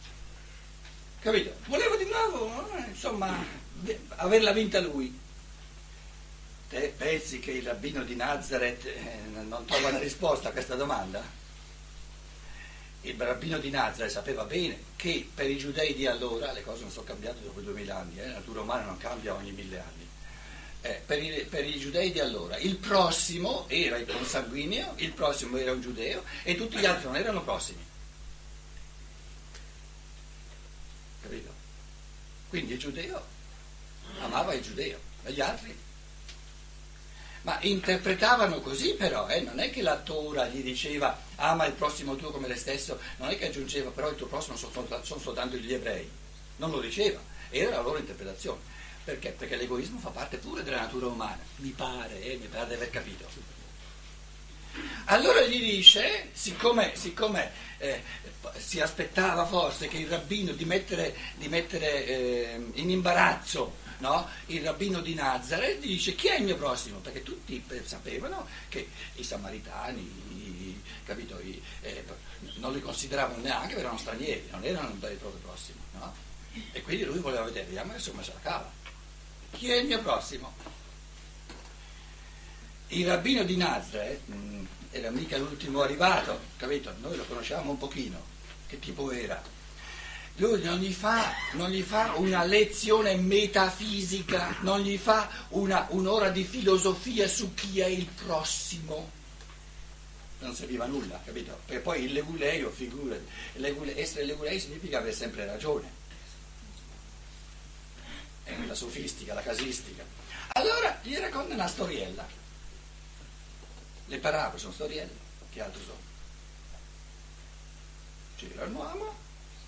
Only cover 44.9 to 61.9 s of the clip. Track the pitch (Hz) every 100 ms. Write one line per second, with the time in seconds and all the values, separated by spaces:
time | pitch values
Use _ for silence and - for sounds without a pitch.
44.9 | 120 - 156 - 127 123 127 113 127 113
45.9 | 95 80 - - - - - 160 208 113
46.9 | 196 208 - - - - 131 202 143 120
47.9 | 151 - 90 98 95 - - - - -
48.9 | - - - 120 - 139 123 123 123 -
49.9 | 247 - - 135 127 - - 131 127 113
50.9 | 127 123 117 113 - - - 135 127 131
51.9 | 127 113 101 110 131 107 110 117 117 120
52.9 | 123 - 98 - - - - - - -
53.9 | - - - - - - - - - -
54.9 | - - 208 311 453 - 247 226 202 185
55.9 | 202 247 415 - - 214 175 233 233 196
56.9 | - 180 - 214 185 - - - - 143
57.9 | 131 - - - - - 135 - 170 156
58.9 | - 170 - 190 175 170 185 165 - 151
59.9 | 165 156 165 143 208 185 139 160 185 185
60.9 | 170 160 - - - 151 170 170 175 151